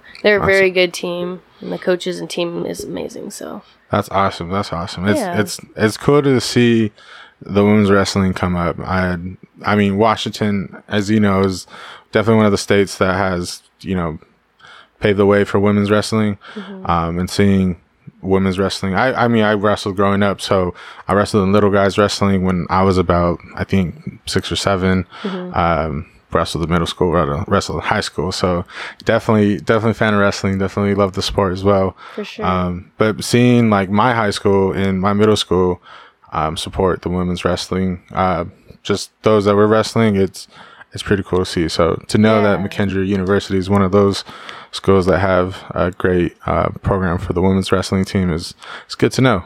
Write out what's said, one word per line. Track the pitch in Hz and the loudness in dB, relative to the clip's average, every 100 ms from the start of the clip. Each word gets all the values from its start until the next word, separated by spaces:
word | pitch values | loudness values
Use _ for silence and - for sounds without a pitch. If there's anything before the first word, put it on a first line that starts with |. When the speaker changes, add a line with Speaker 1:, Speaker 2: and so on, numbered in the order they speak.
| - - | -14 -4
Speaker 1:
they're | 208 202 | 0 2
a | |
Speaker 2:
Awesome. | 196 | 2
Speaker 1:
very | 196 190 | 2 2
good | 185 180 | 2 0
team, | 175 180 175 175 180 - _ | -2 -8 -6 -8 -10 -16 _
and | 185 | -10
the | 175 | -6
coaches | - 180 185 175 | -2 -2 -4 -8
and | 165 | -8
team | - 170 170 175 | -6 -6 -4 -6
is | 175 | -8
amazing. | - 170 80 - - | -10 -10 -10 -10 -14
So | - - - - _ _ | -14 -14 -14 -18 _ _
Speaker 2:
That's | 101 - | -4 -2
awesome. | 92 98 - 85 | 0 -2 -2 -6
That's | 98 101 | -6 -4
awesome. | 82 90 - 95 | -6 -8 -4 -2
It's, | 104 | 0
Speaker 1:
Yeah. | 180 101 | 0 -2
Speaker 2:
it's, | 101 - - - | -4 -6 -14 -2
it's | 107 - | -2 0
cool | - 143 | 2 2
to | 143 127 | 4 0
see | - 123 120 117 107 - - - - _ | 0 2 4 4 0 -4 -20 -20 -20 _
the | - 98 | -4 2
women's | 104 107 101 | 4 6 6
wrestling | 98 95 101 95 | 4 2 2 0
come | 90 92 90 | 0 -2 0
up. | 85 - | -2 -4
I, | - 92 92 90 92 - - - | -4 -2 -2 -4 -8 -14 -20 -16
I | - 104 | -8 -2
mean, | 101 98 | 0 2
Washington, | 110 107 110 - 104 101 85 - - | 2 0 -4 -6 -4 -4 -6 -12 -8
as | 101 98 | -4 0
you | 110 | 2
know, | 104 95 | 2 2
is | 98 90 - - - - _ | 0 -2 -10 -20 -20 -20 _
definitely | 110 110 110 | 0 2 4
one | 107 | 4
of | |
the | 98 | 2
states | - 101 98 - | 2 2 2 0
that | 95 | 0
has, | 92 95 90 87 - _ _ | 2 0 -2 -4 -10 _ _
you | - 92 | -6 -4
know, | 85 80 - _ _ _ - - - _ | -4 -6 -14 _ _ _ -20 -20 -20 _
paved | 107 98 | 0 4
the | 101 | 4
way | 101 | 4
for | 98 104 | 2 2
women's | 101 104 101 | 2 2 2
wrestling. | 107 - 110 107 98 - - | 0 0 0 -2 -4 -10 -14
Speaker 1:
Mm-hmm. | 98 98 92 | -14 -8 -2
Speaker 2:
Um, | 85 82 87 | -2 -2 -2
and | 90 | -2
seeing | - 101 98 92 87 _ _ - - | 0 2 2 0 -2 _ _ -20 -12
women's | 95 95 95 90 | -2 0 2 0
wrestling. | 95 - 98 92 | -2 -2 -4 0
I, | 127 123 117 | 0 0 2
I | |
mean, | 117 | 2
I | 107 | 2
wrestled | 107 107 98 104 95 | 2 0 0 -2 0
growing | 98 98 | 2 2
up, | 101 92 | 0 0
so | - 98 90 - - - - | 0 0 0 -4 -14 -12 -2
I | |
wrestled | 95 101 110 | 0 2 2
in | 95 | 2
little | 104 104 | 4 4
guys | 98 98 92 | 4 2 2
wrestling | 101 - 101 98 | 0 2 0 2
when | 92 92 82 | 0 -2 0
I | 92 | 2
was | 95 92 | 2 2
about, | 85 87 87 82 - - | 2 2 2 -2 -8 -10
I | |
think, | 104 98 87 - - - - | -2 0 -2 -6 -14 -14 -6
six | 98 - | -4 -4
or | - | -2
seven. | - 95 92 92 92 - | 0 0 2 0 -2 -8
Speaker 1:
Mm-hmm. | 202 185 180 - | -10 -8 -6 -2
Speaker 2:
Um, | 85 80 80 73 90 _ _ | 0 0 -2 -6 -10 _ _
wrestled | 90 85 - | -2 -2 -4
the | 82 | -2
middle | 85 82 | -2 -2
school, | - 92 | -2 0
wrestled, | 82 73 71 - | 0 0 -2 -2
wrestled | 98 - 78 | -2 -2 -4
in | - | -4
high | 107 | -4
school. | - - 82 | -4 -6 -6
So | - 92 87 85 - - - - | -2 -2 -2 -6 -12 -14 -8 -2
definitely, | 113 - 107 104 101 | 0 2 2 2 0
definitely | - 113 110 | 0 0 0
fan | 104 110 | 0 0
of | 104 | 2
wrestling. | 101 - 98 95 | 0 0 -2 -2
Definitely | 95 - 101 | -2 -2 0
love | 101 101 | 2 0
the | 92 | -2
sport | - - 98 | -4 -2 -2
as | 92 | 0
well. | 98 101 95 - - | 2 2 2 -4 -12
Speaker 1:
For | - 208 | -12 -12
sure. | - 92 | -6 -2
Speaker 2:
Um, | 92 90 87 - - | -2 -2 -6 -8 -2
but | 110 98 | 0 0
seeing, | - 123 123 120 113 | 0 4 6 4 4
like, | 104 92 | 2 2
my | 104 120 | 2 2
high | 117 107 | 2 0
school | 101 104 98 95 | 0 2 2 2
and | - 98 95 | 0 0 0
my | 95 | 0
middle | 101 107 104 | 2 4 2
school, | - 90 90 87 - - - _ _ | 2 2 2 0 -8 -20 -20 _ _
um, | - 78 80 | -4 -4 -4
support | - - 92 82 | -6 -2 0 0
the | 92 | -2
women's | 90 90 90 90 | -2 -2 -2 -2
wrestling, | 87 - 95 95 87 - | -2 -4 -2 -2 -4 -8
uh, | - 92 87 92 - - - | -2 0 0 -4 -12 -20 -10
just | - 104 - _ | -4 -4 -4 _
those | 110 107 101 | 2 2 4
that | 101 | 4
were | 107 | 4
wrestling, | 110 107 113 110 98 | 4 2 0 2 2
it's, | 95 - - - - - - | 0 -4 -20 -20 -20 -20 -16
it's | - | -14
pretty | - 95 | -4 -4
cool | - 90 | -2 -2
to | 92 | -2
see. | - 80 | -2 -2
So | - 82 - - | 0 0 -2 -2
to | 107 | 2
know | 110 110 | 4 4
that | 104 92 | 2 0
Speaker 1:
Yeah. | 101 | -2
Speaker 2:
McKendree | - 101 95 95 | -4 -2 -2 -2
University | 101 92 101 - 98 | -2 0 0 0 -2
is | 90 | 0
one | 101 | 2
of | 95 | 2
those | 101 98 95 - - - - - | 4 4 2 -6 -16 -18 -18 -14
schools | - - 98 90 | -6 2 2 4
that | 87 | 2
have | 98 90 90 92 - | 2 2 0 -4 -8
a | - 87 | -4 -2
great, | 87 95 90 85 - - | -2 0 2 0 -4 -2
uh, | 82 82 - | -2 -2 -4
program | - 101 92 87 | -2 0 0 -2
for | - | -4
the | 87 | 0
women's | 95 95 92 | 0 0 0
wrestling | 92 92 98 | -2 0 -2
team | 95 101 90 | 0 0 0
is, | 80 - - - - - | -2 -6 -14 -18 -18 -16
it's | - | -2
good | 123 | 0
to | - | 2
know. | 131 101 | 2 2